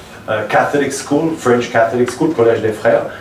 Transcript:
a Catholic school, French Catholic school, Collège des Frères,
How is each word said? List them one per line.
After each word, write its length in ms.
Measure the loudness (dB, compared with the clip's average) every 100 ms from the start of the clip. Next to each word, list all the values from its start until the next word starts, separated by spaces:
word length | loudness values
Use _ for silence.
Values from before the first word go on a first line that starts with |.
| -18 -12 -6
a 200 | -4 0
Catholic 420 | 0 2 0 -2
school, 440 | -4 -2 0 0 0
French 360 | 0 2 2
Catholic 400 | 0 2 2 -2
school, 200 | 0 0
Collège 300 | 2 2 2
des 120 | 0
Frères, 380 | 0 2 2 0 -10